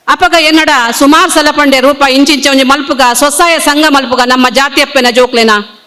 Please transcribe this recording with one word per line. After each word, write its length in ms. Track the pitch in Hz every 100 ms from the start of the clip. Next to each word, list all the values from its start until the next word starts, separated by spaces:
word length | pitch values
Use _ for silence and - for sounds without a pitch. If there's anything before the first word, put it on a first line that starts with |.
| -
ಅಪಗ 260 | 294 359 339
ಎನ್ನಡ 300 | 311 311 311 277 233 233
ಸುಮಾರು 320 | 277 311 359
ಸಲ 180 | 320 302
ಪಂಡೆ 300 | 294 285 262
ರೂಪ 220 | 262 285 277
ಇಂಚಿಂಚ 360 | 262 277 285 285
ಒಂಜಿ 180 | 269
ಮಲ್ಪುಗ 360 | 262 285 285 262 247
ಸ್ವಸಹಾಯ 460 | 240 294 285 349 320
ಸಂಘ 260 | 294 294 311
ಮಲ್ಪುಗ 320 | 277 247 247 247
ನಮ್ಮ 220 | 254 254
ಜಾತಿ 320 | 233 277 269
ಅಪ್ಪನ 260 | 285 269 247
ಜೋಕ್ಲೆನ. 400 | 240 247 240 226 208 202 -